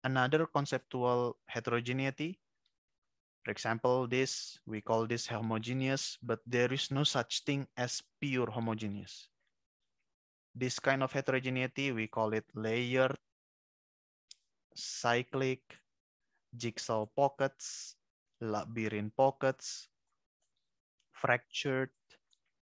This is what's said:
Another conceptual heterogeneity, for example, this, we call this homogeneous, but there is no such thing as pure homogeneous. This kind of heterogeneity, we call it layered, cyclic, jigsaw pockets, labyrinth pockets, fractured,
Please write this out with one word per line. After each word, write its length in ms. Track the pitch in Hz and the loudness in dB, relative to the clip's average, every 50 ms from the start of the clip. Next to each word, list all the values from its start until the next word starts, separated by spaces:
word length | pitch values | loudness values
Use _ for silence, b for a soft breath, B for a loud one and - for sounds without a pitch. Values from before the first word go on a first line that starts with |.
Another 440 | - 131 135 131 127 127 147 156 165 | 0 2 4 4 4 6 4 4 2
conceptual 880 | - - 147 143 - - 127 _ _ - 127 123 123 123 123 123 120 - _ _ | 2 2 0 2 2 -2 -2 _ _ -2 2 4 4 4 4 2 0 -4 _ _
heterogeneity, 920 | - - 117 113 127 120 120 120 123 127 135 135 135 131 - 147 165 190 _ _ _ _ _ _ _ _ _ _ _ _ _ _ _ _ _ _ _ _ _ _ | -6 -6 -4 0 0 0 0 0 0 0 0 0 -2 -2 -4 -6 -6 -6 _ _ _ _ _ _ _ _ _ _ _ _ _ _ _ _ _ _ _ _ _ _
for 60 | 113 | -6
example, 560 | 104 - - 113 113 113 - 127 127 131 127 | -6 -2 0 -2 0 2 4 4 4 4 2
this, 520 | 120 123 127 131 131 - - - - - - _ | 2 2 0 2 0 -2 -6 -8 -10 -14 -16 _
we 140 | - 110 107 | -8 -8 -6
call 260 | - - 113 113 113 | 0 2 2 2 2
this 200 | 110 117 117 - | 0 -2 -4 -2
homogeneous, 920 | - 117 110 113 110 110 110 113 117 127 131 131 131 135 131 - - - - | -4 -4 -4 -2 0 -2 -2 -2 -2 -2 -2 0 0 0 -2 -2 -6 -8 -10
but 180 | - 120 117 110 _ | -4 -4 -4 -4 _
there 260 | 120 120 120 123 123 | -2 2 2 2 2
is 180 | 135 135 - - | 2 -2 -2 -2
no 140 | 139 135 147 | 0 0 2
such 400 | - - 131 117 - - - - | 2 2 0 -2 0 -4 -4 -2
thing 220 | - 143 139 131 - _ | 0 -2 -2 -2 -6 _
as 260 | - 123 120 - - - _ _ _ | -4 -4 -4 -4 -8 -8 _ _ _
pure 300 | 143 143 131 127 120 110 | -4 -2 0 0 0 -2
homogeneous. 800 | 110 123 113 113 113 110 110 104 101 101 - - - - - _ _ _ _ _ _ _ _ _ _ _ _ _ _ _ _ _ _ _ _ _ _ _ _ _ _ | -2 -4 -2 -2 -2 -2 -4 -6 -6 -8 -10 -12 -16 -20 -20 _ _ _ _ _ _ _ _ _ _ _ _ _ _ _ _ _ _ _ _ _ _ _ _ _ _
This 240 | 120 127 127 - - | -4 -2 -2 -2 0
kind 240 | - 139 135 135 | 2 2 4 4
of 100 | 135 131 | 2 0
heterogeneity, 800 | - 139 135 - 131 131 127 131 127 127 127 127 _ - 139 139 | 0 -2 0 2 0 0 0 0 0 0 0 -2 _ -2 -2 0
we 140 | 123 113 110 | 0 0 -2
call 260 | 107 - 113 113 110 110 | -2 0 0 0 2 2
it 100 | 110 - _ - | -2 -2 _ -8
layered, 640 | 107 110 110 113 120 123 120 127 131 131 131 135 - _ _ _ _ _ _ _ _ _ _ _ _ _ _ _ _ _ _ _ _ _ _ - _ _ _ _ _ _ _ _ | -4 -2 0 0 0 0 2 4 4 4 2 2 -4 _ _ _ _ _ _ _ _ _ _ _ _ _ _ _ _ _ _ _ _ _ _ -20 _ _ _ _ _ _ _ _
cyclic, 880 | - - - - - - 120 117 120 127 _ - 135 135 131 131 - _ _ - - _ _ _ _ _ _ _ _ _ _ _ _ _ _ - | -10 -10 -8 -8 0 2 2 2 2 2 _ -2 0 0 0 -2 -4 _ _ -20 -20 _ _ _ _ _ _ _ _ _ _ _ _ _ _ -12
jigsaw 500 | 120 123 117 110 - - - 113 110 107 104 _ | -6 -6 -6 -6 -6 -4 -2 0 0 -2 -2 _
pockets, 840 | - 143 139 - - 139 135 - - - - - - - - - _ _ _ _ _ _ _ _ _ | 2 2 2 4 2 0 0 0 -6 -12 -12 -10 -12 -14 -16 -18 _ _ _ _ _ _ _ _ _
labyrinth 720 | 117 110 107 104 - 110 117 117 110 107 107 104 104 107 _ | -4 -4 -2 -4 -4 -6 -6 -4 -4 -2 -2 -2 -4 -4 _
pockets, 720 | - 135 135 131 _ 139 135 131 - - - - - - _ _ _ _ _ _ _ _ _ _ _ _ _ _ _ _ _ _ _ _ _ _ _ _ _ | 4 4 4 4 _ 0 0 0 -2 -8 -12 -10 -12 -14 _ _ _ _ _ _ _ _ _ _ _ _ _ _ _ _ _ _ _ _ _ _ _ _ _
fractured, 800 | _ - - 123 123 123 _ _ - - - 143 131 131 131 131 _ _ _ _ - _ _ _ _ _ _ _ _ _ _ _ | _ -2 2 2 2 2 _ _ -8 -4 -2 0 0 0 -2 -4 _ _ _ _ -20 _ _ _ _ _ _ _ _ _ _ _